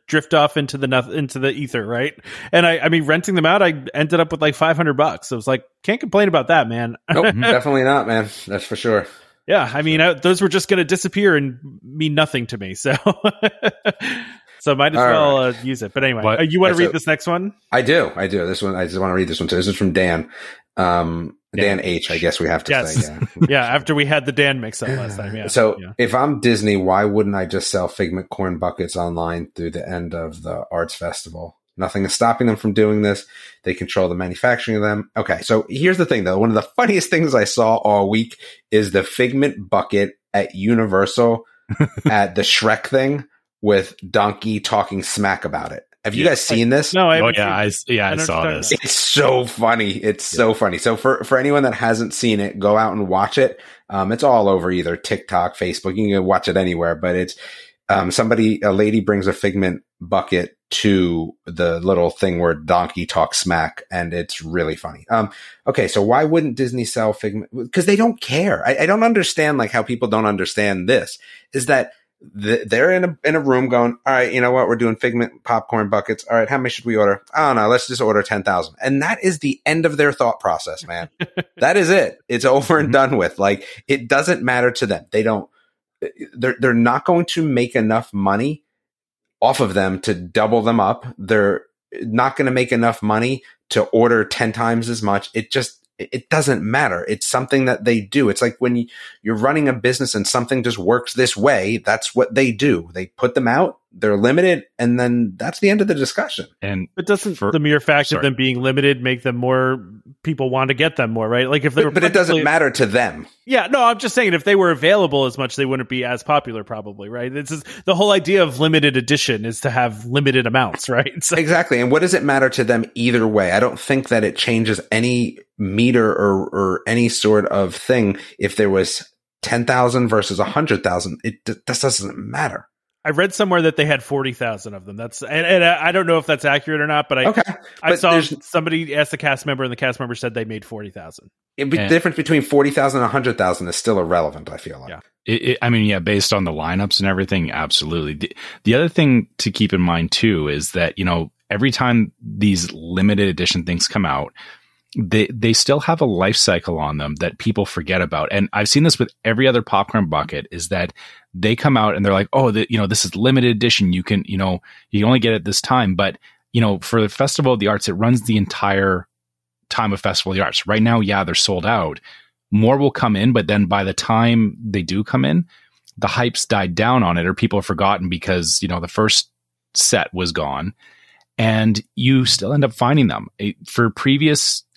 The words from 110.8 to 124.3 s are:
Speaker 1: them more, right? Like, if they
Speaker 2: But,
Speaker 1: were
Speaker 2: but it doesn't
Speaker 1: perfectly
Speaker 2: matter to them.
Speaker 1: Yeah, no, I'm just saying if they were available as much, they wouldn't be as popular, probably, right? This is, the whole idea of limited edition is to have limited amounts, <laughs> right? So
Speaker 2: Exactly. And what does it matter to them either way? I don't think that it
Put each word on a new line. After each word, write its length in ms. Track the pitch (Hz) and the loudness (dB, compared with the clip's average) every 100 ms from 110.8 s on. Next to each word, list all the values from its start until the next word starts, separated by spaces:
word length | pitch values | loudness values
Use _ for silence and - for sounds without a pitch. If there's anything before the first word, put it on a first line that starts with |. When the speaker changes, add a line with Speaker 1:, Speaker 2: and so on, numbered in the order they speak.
| 156 - | 0 0
Speaker 1:
them 140 | 117 | -2
more, 180 | 113 110 | -2 0
right? 200 | 120 127 | 0 2
Like, 140 | 147 | 0
if 100 | 143 | 0
they 80 | 131 | 2
Speaker 2:
But, 40 | 156 | 2
Speaker 1:
were 40 | |
Speaker 2:
but 120 | 165 | 2
it 80 | 175 | 2
doesn't 220 | 196 170 160 | 2 2 2
Speaker 1:
perfectly 80 | |
Speaker 2:
matter 260 | 147 160 143 | 2 2 2
to 160 | - 117 | 2 0
them. 400 | 117 113 78 - _ - | 2 0 -4 -14 _ 0
Speaker 1:
Yeah, 200 | 254 226 | 0 2
no, 160 | 269 | 4
I'm 160 | 233 233 | 4 2
just 160 | 240 | 0
saying 180 | - 214 | 0 2
if 100 | 170 | 2
they 100 | 202 | 2
were 160 | 196 180 | 4 4
available 540 | 147 156 208 170 139 | 2 4 4 4 2
as 120 | 131 131 | 0 -2
much, 200 | 131 - | -6 -2
they 80 | |
wouldn't 240 | 135 131 123 | -2 -2 -4
be 160 | 127 | -4
as 180 | 123 123 | -4 -4
popular, 400 | - 147 127 110 | 0 0 0 -8
probably, 460 | 101 110 104 101 101 | -10 -12 -12 -16 -12
right? 240 | 120 123 | -8 -8
This 160 | 139 139 | -8 -8
is, 140 | 156 - - | -10 -12 -6
the 120 | 185 180 | -2 2
whole 160 | 208 | 4
idea 300 | 196 - 196 | 2 4 4
of 160 | 165 127 | 2 2
limited 360 | 160 160 143 131 | 2 4 4 2
edition 480 | 120 147 - 110 | 2 0 0 -2
is 160 | 113 110 | -4 -6
to 80 | 135 | -2
have 340 | 120 120 107 117 | 0 0 -2 -4
limited 400 | 135 139 127 117 | 0 2 2 2
amounts, 420 | 127 117 - - | 2 0 -2 -2
<laughs> 0 | |
right? 240 | 123 143 165 | 0 0 -2
So 120 | - 165 | -2 0
Speaker 2:
Exactly. 440 | 156 170 - 123 | 2 0 2 0
And 100 | 123 | 2
what 100 | 151 | 2
does 140 | 180 | 2
it 80 | 180 | 2
matter 260 | 143 135 131 | 2 2 2
to 120 | - | 2
them 200 | 113 117 113 | 2 0 -2
either 320 | - 120 120 110 | -2 0 2 2
way? 240 | 107 92 | 2 2
I 80 | 95 | 2
don't 180 | 123 - | 0 -2
think 300 | - 135 135 | -2 -2 0
that 120 | 113 | 0
it 140 | 104 | 0